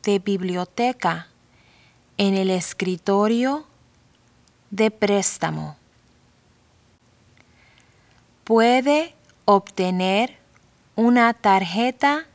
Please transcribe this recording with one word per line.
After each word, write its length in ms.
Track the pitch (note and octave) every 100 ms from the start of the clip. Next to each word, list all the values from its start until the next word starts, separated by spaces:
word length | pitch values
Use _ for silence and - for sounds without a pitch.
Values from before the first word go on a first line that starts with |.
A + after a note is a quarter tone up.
de 160 | - B3
biblioteca 1080 | F#3 G3 F3+ F3+ F3+ - A#3+ B3 F#3 E3 - _ _ _ _ _ _ _ _ -
en 180 | G3+
el 140 | F#3+ F#3+
escritorio 1160 | F#3 - - F#3 F3+ - G3 G#3 A#3 B3+ D4 D4+ _ _ _ _ _ _ _ _ _ _
de 200 | G3 A3
préstamo. 880 | G#3+ G3+ G3+ F3+ - D#3+ D#3 D3+ D3 _ _ _ _ _ _ _ _ _ _ _ _ _ _ _ _ _ _ _ _ _ _ _ _ _ _
Puede 720 | - A3+ A#3 B3+ C4 D4 E4 _ _ _
obtener 920 | - G3 - - F#3 F3+ F#3 G3 B3+ - _ _ _ _ _ -
una 380 | A#3 B3 A#3
tarjeta 920 | A#3 G#3 F#3+ F#3 F#3+ A#3+ B3+ C#4+ D4 D#4+